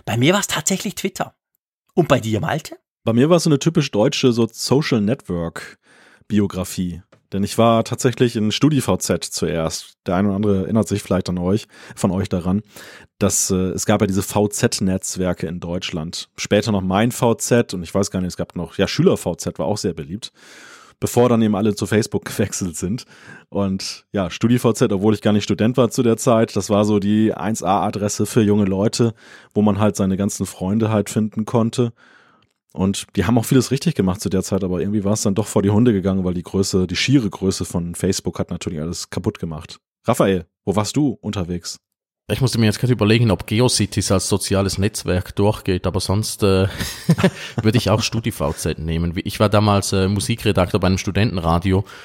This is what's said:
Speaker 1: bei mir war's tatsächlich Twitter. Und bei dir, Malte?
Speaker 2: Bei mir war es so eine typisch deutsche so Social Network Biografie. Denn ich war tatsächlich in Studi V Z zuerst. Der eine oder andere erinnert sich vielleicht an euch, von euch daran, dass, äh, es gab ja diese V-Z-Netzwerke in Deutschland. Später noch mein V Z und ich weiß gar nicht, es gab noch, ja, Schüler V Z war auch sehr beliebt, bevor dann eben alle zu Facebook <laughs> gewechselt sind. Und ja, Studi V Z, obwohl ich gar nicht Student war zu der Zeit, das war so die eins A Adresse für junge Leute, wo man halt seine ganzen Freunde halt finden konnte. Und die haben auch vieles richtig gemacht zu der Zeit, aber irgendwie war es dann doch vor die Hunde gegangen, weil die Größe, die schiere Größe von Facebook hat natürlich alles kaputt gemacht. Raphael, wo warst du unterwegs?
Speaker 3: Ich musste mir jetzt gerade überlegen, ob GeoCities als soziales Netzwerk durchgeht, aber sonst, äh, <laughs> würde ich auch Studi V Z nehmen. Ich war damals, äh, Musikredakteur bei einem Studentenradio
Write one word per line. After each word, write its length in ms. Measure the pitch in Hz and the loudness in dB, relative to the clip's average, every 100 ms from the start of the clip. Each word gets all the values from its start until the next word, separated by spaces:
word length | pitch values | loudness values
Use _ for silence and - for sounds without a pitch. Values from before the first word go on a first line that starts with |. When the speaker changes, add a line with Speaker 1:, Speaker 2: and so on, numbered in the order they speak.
| - | -6
Speaker 1:
bei 100 | 113 | 0
mir 160 | 131 | 2
war's 140 | 202 - | 2 0
tatsächlich 480 | - - 185 208 | -4 -2 -4 -4
Twitter. 400 | - 190 - - - _ _ _ _ _ | -6 -8 -6 -8 -10 _ _ _ _ _
Und 160 | - 156 | 0 2
bei 100 | 131 | 2
dir, 220 | 110 107 | 2 -2
Malte? 360 | 156 151 - 330 _ _ | 0 -4 -6 -16 _ _
Speaker 2:
Bei 80 | - | 0
mir 160 | 117 147 | 4 6
war 80 | 175 | 4
es 80 | |
so 60 | 165 | 4
eine 80 | 143 | 2
typisch 320 | 165 165 139 | 2 0 0
deutsche 420 | 101 127 - 127 | 2 2 4 2
so 160 | 117 110 | 4 0
Social 520 | - - 127 156 120 | -2 0 0 2 0
Network 760 | 101 135 - 87 85 - - - _ _ - _ _ | 2 -2 -4 -4 -4 -8 -16 -20 _ _ -20 _ _
Biografie. 760 | 104 98 92 90 - 90 85 - _ _ | 0 0 -2 -6 -4 -4 -6 -14 _ _
Denn 100 | 98 | -4
ich 140 | 101 - | -2 4
war 260 | 113 113 | 4 4
tatsächlich 500 | 113 113 127 - 123 | 2 0 0 2 0
in 160 | 113 107 | 2 -2
Studi 300 | - 143 147 | 2 2 2
V 160 | - 92 | 2 0
Z 280 | - 90 | 0 -2
zuerst. 680 | - - 82 82 80 - - _ - | -4 -4 -2 -2 -4 -6 -12 _ -2
Der 100 | 90 | 0
eine 120 | 101 | 2
oder 80 | 98 | 2
andere 200 | 107 95 | 2 0
erinnert 260 | 92 110 101 | 2 0 0
sich 140 | 101 | -2
vielleicht 260 | - 95 - | -2 -2 -2
an 80 | 90 | -4
euch, 300 | 90 101 - - - | 0 -2 -2 -16 -20
von 160 | - 104 | -4 -2
euch 200 | 90 98 | -2 -2
daran, 320 | 92 87 98 - - - - - _ | -2 0 -2 -4 -16 -20 -20 -20 _
dass, 320 | 98 - - | -2 0 0
äh, 60 | 92 92 | 0 -2
es 120 | 92 | -2
gab 160 | - 104 | 0 2
ja 60 | 101 | 2
diese 160 | 95 | 0
V-Z-Netzwerke 1200 | - 104 104 - 117 - 95 95 - 92 90 87 85 | -2 0 0 0 -2 0 0 -2 -4 -4 -4 -2 -6
in 140 | 87 | -8
Deutschland. 720 | 87 87 - 87 82 - - - | -8 -6 -6 -8 -8 -10 -14 -12
Später 360 | - 104 104 | 0 0 2
noch 80 | 101 | 0
mein 320 | 92 95 120 | 0 0 0
V 220 | - 123 | 2 0
Z 400 | 113 - 120 117 | 0 2 2 2
und 80 | 92 | -4
ich 120 | 82 | -4
weiß 160 | 98 101 | -2 -2
gar 100 | 95 | -2
nicht, 60 | 90 | -6
es 80 | - | -6
gab 180 | 85 90 | -10 -8
noch, 220 | 82 - | -10 -2
ja, 100 | 95 | -2
Schüler 300 | - 175 120 | 2 0 0
V 160 | - | -2
Z 240 | 85 - - | -6 -8 -6
war 80 | 78 | -4
auch 100 | 104 | -2
sehr 160 | 101 | -4
beliebt, 400 | 78 71 101 - _ - - - - - _ | -6 -10 -12 -14 _ -20 -20 -20 -20 -20 _
bevor 300 | 104 - 123 | -2 2 4
dann 140 | 113 | 4
eben 140 | 110 98 | 2 2
alle 180 | 107 | 0
zu 100 | 98 | 0
Facebook 400 | 101 107 117 98 | 0 0 0 -4
<laughs> 120 | - - | -6 -4
gewechselt 420 | 101 - 90 - | -4 -2 -6 -6
sind. 260 | 87 123 - - - - _ | -6 -6 -8 -20 -20 -20 _
Und 560 | 98 98 95 - - _ | -4 -2 -2 -6 -12 _
ja, 200 | 104 87 | -4 -4
Studi 280 | - 113 123 | -2 2 4
V 140 | 120 | 4
Z, 200 | 107 117 | 2 2
obwohl 200 | 101 104 | 2 2
ich 80 | 104 | 2
gar 140 | 107 | 2
nicht 100 | 104 | 2
Student 320 | - 101 110 127 | 0 0 0 2
war 140 | 117 | 2
zu 120 | - | 2
der 140 | 120 113 | 0 2
Zeit, 400 | - 113 113 107 | 2 2 2 -2
das 140 | 95 | 0
war 160 | 104 104 | 2 4
so 140 | 104 | 2
die 340 | 98 107 107 | 2 2 2
eins 280 | - 90 110 | 0 -4 -4
A 220 | 85 98 | 0 0
Adresse 400 | 98 104 104 - | 0 -2 -4 -2
für 160 | 104 - | 0 2
junge 240 | 104 104 | 4 4
Leute, 480 | 98 95 110 - 117 110 - - - | 2 2 0 2 0 0 -14 -20 -6
wo 80 | 104 | 2
man 180 | 104 98 | 2 4
halt 180 | 107 101 | 2 2
seine 200 | 98 95 | 0 0
ganzen 300 | 101 - 98 | -2 -4 -8
Freunde 420 | - 92 110 110 | -6 -2 0 2
halt 220 | 107 98 | 0 0
finden 340 | 113 107 - | -2 -2 -4
konnte. 480 | 107 120 113 - 120 - _ _ _ _ _ _ _ - | -2 0 0 0 -2 -4 _ _ _ _ _ _ _ -2
Und 300 | 95 98 - | -2 -2 -4
die 100 | - | -2
haben 140 | 101 120 | 2 2
auch 60 | |
vieles 260 | 113 135 113 | 4 2 2
richtig 240 | 135 175 | 0 0
gemacht 260 | - 95 90 | 0 0 0
zu 80 | 98 | -2
der 140 | 95 | -2
Zeit, 220 | - 98 | 0 -2
aber 160 | 92 90 | -2 -2
irgendwie 240 | 92 107 | -2 -2
war 80 | 98 | 0
es 100 | 107 | 0
dann 140 | 113 98 | 0 0
doch 100 | 104 | 0
vor 160 | 110 | 0
die 80 | 98 | 2
Hunde 220 | 104 123 | 4 4
gegangen, 320 | 101 92 95 | 4 0 0
weil 100 | 90 | -2
die 80 | 87 | -4
Größe, 460 | - 95 95 95 90 | -4 -2 0 0 0
die 80 | 87 | -2
schiere 340 | - 139 104 | 2 2 2
Größe 340 | - 95 92 | -2 -2 -2
von 300 | 90 90 85 | -4 -4 -6
Facebook 460 | 85 92 95 - - | -4 -2 -2 -4 -8
hat 100 | 98 | -8
natürlich 300 | 87 - 82 | -6 -8 -6
alles 300 | 82 90 - | -8 -8 -8
kaputt 280 | - 101 - | -6 -6 -6
gemacht. 400 | 87 78 - - _ _ | -8 -10 -14 -20 _ _
Raphael, 420 | - 120 113 95 - _ | -4 2 2 2 -4 _
wo 100 | - | -2
warst 220 | 98 101 139 | -2 0 0
du 200 | 147 104 | 0 -2
unterwegs? 580 | 107 101 85 87 - - _ _ _ _ - | -6 -6 -6 -6 -8 -16 _ _ _ _ -6
Speaker 3:
Ich 80 | 107 | 0
musste 180 | 127 110 | 0 2
mir 80 | 110 | 2
jetzt 140 | - | 2
gerade 120 | 123 | 0
überlegen, 380 | 120 104 117 120 | 2 4 4 4
ob 160 | 90 - | 2 0
GeoCities 640 | 107 123 - 104 - - | 2 2 2 0 -2 0
als 180 | 95 - | 0 2
soziales 480 | 98 - 98 98 - | -2 0 0 0 0
Netzwerk 600 | 101 - - 90 - - | -2 -2 -2 -2 -2 0
durchgeht, 500 | 101 - - 90 95 | 0 0 -2 -2 0
aber 140 | 90 | -2
sonst, 420 | - 92 - - | 0 -2 -2 0
äh, 240 | 101 95 95 - - - - | 2 4 2 -2 -8 -6 -2
<laughs> 480 | 160 190 - - - | 2 2 -2 -8 -2
würde 160 | 110 110 | 2 2
ich 120 | 95 | 2
auch 120 | 110 | 0
Studi 300 | - 113 113 | 0 -4 -4
V 200 | - 73 | -4 -4
Z 260 | - 85 - | -4 -6 -4
nehmen. 320 | 80 82 85 82 | -4 -2 -2 -4
Ich 160 | - - | -6 0
war 100 | 107 | 2
damals, 440 | 104 104 101 - | 4 4 2 2
äh, 160 | 98 95 | 0 2
Musikredakteur 720 | 101 - 117 110 95 87 104 | 0 -2 -2 0 2 2 2
bei 80 | 90 | 2
einem 100 | 95 | 2
Studentenradio 840 | - 95 104 90 82 85 95 92 104 - | 0 0 0 0 0 2 2 0 -2 -10